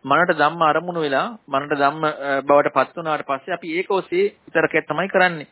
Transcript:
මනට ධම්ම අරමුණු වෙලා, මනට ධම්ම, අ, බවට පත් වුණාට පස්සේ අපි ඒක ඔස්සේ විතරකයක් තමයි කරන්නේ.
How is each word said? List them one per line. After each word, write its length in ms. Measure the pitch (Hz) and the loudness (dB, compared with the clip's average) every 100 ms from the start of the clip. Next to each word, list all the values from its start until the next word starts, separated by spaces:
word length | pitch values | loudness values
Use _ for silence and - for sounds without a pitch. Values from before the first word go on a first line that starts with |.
| 135 | 2
මනට 280 | 147 175 | 2 2
ධම්ම 280 | 160 147 170 | 2 0 2
අරමුණු 400 | 160 151 175 170 | 2 2 -2 -4
වෙලා, 260 | 151 135 196 220 - | -2 -2 -2 -8 -4
මනට 280 | 135 147 | -4 -2
ධම්ම, 300 | 147 139 156 | 0 0 0
අ, 380 | 156 - 139 139 | -4 -4 -4 -4
බවට 320 | 135 143 147 | 4 4 4
පත් 160 | 139 131 | 0 -2
වුණාට 300 | - 160 151 | -4 -6 -6
පස්සේ 300 | 143 135 - | -4 -6 -6
අපි 140 | 170 170 | -8 -6
ඒක 180 | 165 190 | -6 -2
ඔස්සේ 340 | 190 175 175 202 - | -4 -2 0 0 -4
විතරකයක් 440 | - 165 156 156 - | -4 0 2 0 -2
තමයි 220 | 151 196 | -4 0
කරන්නේ. 400 | 190 180 165 - | 2 2 0 -12